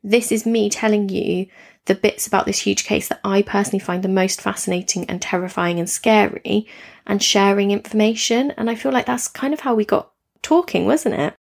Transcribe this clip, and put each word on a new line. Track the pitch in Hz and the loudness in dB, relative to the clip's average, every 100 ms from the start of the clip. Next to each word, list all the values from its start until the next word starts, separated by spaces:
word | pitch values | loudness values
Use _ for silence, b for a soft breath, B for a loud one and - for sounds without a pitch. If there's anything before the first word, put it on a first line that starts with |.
This | 196 233 233 | 0 2 2
is | 226 226 | -2 0
me | 226 208 | 0 0
telling | - 220 208 202 | 0 2 2 0
you | 185 - 180 190 B B B - | -2 -2 -2 -4 B B B -2
the | 190 | 0
bits | 214 - - | 0 -2 -2
about | 196 - | 0 0
this | - | -2
huge | 202 202 | -2 -2
case | - 208 - | 0 -2 -2
that | - | -6
I | 202 196 | 0 0
personally | 202 202 202 196 | 2 0 -2 -4
find | - 180 | -4 -4
the | 190 | 0
most | 190 190 - | 0 0 -2
fascinating | - - - 180 185 180 180 | -6 -4 -4 -4 -2 -6 -6
and | 180 | -8
terrifying | - 180 185 185 175 170 | -4 -4 -4 -2 -2 -2
and | 175 | -4
scary, | - 226 214 202 - - 208 214 B B B B | -2 2 4 2 -2 -2 -2 -2 B B B B
and | 202 | -2
sharing | - 202 196 202 202 | 2 4 4 4 2
information. | 202 - 214 214 220 - 233 285 | 0 -2 2 2 2 0 0 0
And | - 226 | -2 -4
I | 226 | -2
feel | 269 | -2
like | 254 247 | 0 0
that's | 247 - | -4 -6
kind | - 269 302 | -4 -4 -2
of | |
how | 269 | 0
we | 220 208 | 0 2
got | - - _ _ _ | 0 -2 _ _ _
talking, | - 330 349 175 190 | 2 2 2 0 2
wasn't | 302 240 - | 2 0 -2
it? | 147 - | -4 -6